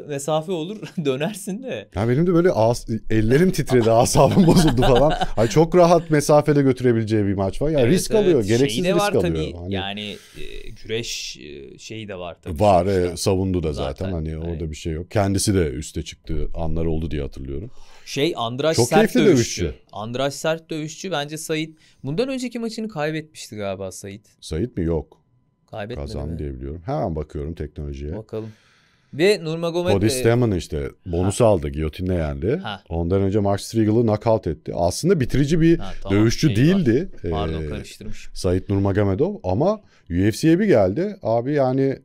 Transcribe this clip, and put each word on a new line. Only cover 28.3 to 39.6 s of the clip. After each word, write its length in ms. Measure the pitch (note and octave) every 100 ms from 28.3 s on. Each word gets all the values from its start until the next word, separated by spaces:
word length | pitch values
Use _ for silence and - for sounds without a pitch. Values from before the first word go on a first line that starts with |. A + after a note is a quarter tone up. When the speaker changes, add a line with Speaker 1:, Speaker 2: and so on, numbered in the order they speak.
| A2 A2 - _ _ _ _ _
Speaker 1:
Ve 300 | B2+ F#3 G3
Nurmagomedov, 500 | D#3+ E3 E3+ E3+ F3
Speaker 2:
Cody 120 | G2 G#2+
Speaker 1:
e, 40 |
Speaker 2:
Stamann 420 | B2+ A#2 A#2+ A#2
işte 360 | F2+ - D2+ C2+ - F#2
bonus 340 | F2 F#2+ -
Speaker 1:
ha. 40 |
Speaker 2:
aldı, 240 | A#2 F#2+ D2
giyotinle 460 | C#2 D#2 - F#2
yendi. 420 | F2+ D2+ C#2 F2 E3
Speaker 1:
Ha. 260 | D3+ G2 -
Speaker 2:
Ondan 340 | E2+ E2+ G2
önce 160 | G2 G#2+
Mark 220 | G2 G2+
Striegel'ı 420 | - A2+ G#2+ A2
knockout 440 | A2+ G#2 A#2 A2 F2
etti. 260 | D2+ -
Aslında 460 | - F2 - D#3+ E3
bitirici 400 | - C3 C#3+ E3+
bir 180 | E3 E3
Speaker 1:
Ha, 140 | F#2+ -
tamam, 160 | G2 G2+
Speaker 2:
dövüşçü 220 | A2+ -
Speaker 1:
şey 100 | -
var. 60 | G2+
Speaker 2:
değildi. 520 | D3 G3 C3+ B2 G3 - F2
Speaker 1:
Pardon, 320 | G2+ G2+ D#2
Speaker 2:
Ee, 60 | D2+
Speaker 1:
karıştırmışım. 640 | C#2+ - - - - -
Speaker 2:
Sait 340 | - F#2 F#2 -
Nurmagomedov 640 | G2 G2 F#2+ G2+ F#2+ E3+ G3+
ama 300 | F#2 F#2+